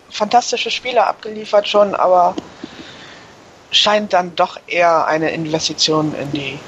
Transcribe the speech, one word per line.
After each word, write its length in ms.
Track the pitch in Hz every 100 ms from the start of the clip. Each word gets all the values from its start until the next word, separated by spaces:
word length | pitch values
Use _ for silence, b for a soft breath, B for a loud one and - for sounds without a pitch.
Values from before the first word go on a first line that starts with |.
| -
fantastische 600 | - 208 240 - 226 226
Spiele 360 | - 247 240 -
abgeliefert 600 | - 214 214 214 208 208
schon, 280 | 208 202
aber 420 | - 180 180 175 - - B B B B B B B B B - - -
scheint 420 | - 208 214 208
dann 240 | 180 180 165
doch 220 | 180 - -
eher 400 | 175 170 160 -
eine 240 | 156 156
Investition 840 | 160 156 160 - 151 - 156 151 -
in 100 | 143
die 260 | 147 135 139